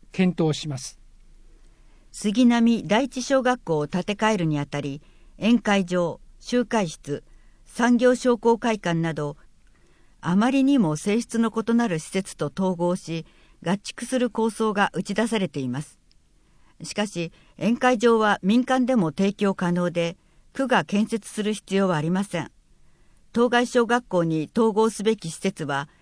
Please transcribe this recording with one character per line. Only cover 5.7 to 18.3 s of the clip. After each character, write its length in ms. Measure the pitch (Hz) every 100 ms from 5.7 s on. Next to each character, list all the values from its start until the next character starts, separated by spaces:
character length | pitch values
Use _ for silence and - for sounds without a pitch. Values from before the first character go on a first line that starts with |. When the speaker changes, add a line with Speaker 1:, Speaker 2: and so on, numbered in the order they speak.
| 202 175
Speaker 2:
場、 340 | 180 170 117 - -
集 260 | - 247 240
会 240 | 226 170
室、 340 | - - 143 - - - _
産 320 | - - 240 240
業 180 | 247
商 220 | 247 254 240
工 220 | 233 226
会 200 | 240 214
館 220 | 175 165
な 140 | 165
ど、 240 | 151 147 147 - _ _ _ _ _ _ _
あ 160 | - 185
ま 140 | 240
り 120 | 269
に 160 | 269 277
も 180 | 165 151
性 260 | 208 214
質 160 | - 233
の 120 | 226
異 240 | 226 220
な 140 | 233 233
る 100 | 160
施 100 | -
設 260 | 190 190 -
と 160 | 147
統 220 | - 190 175
合 200 | 175 180
し、 280 | - 165 - _ _ _
合 140 | 165 202
築 260 | - -
す 140 | 240 254
る 100 | 247
構 220 | - 226
想 240 | - 220
が 160 | 202 190
打 100 | 160
ち 120 | -
出 120 | 202 226
さ 120 | 226
れ 100 | 185
て 100 | 147
い 120 | 131
ま 100 | 127
す。 180 | 151 _ _ _ _ _ _ _ _ -
し 100 | 170
か 140 | - 208
し、 260 | 170 165 - _ -
宴 220 | 202 240
会 180 | - 247
場 220 | 240 226
は 200 | 214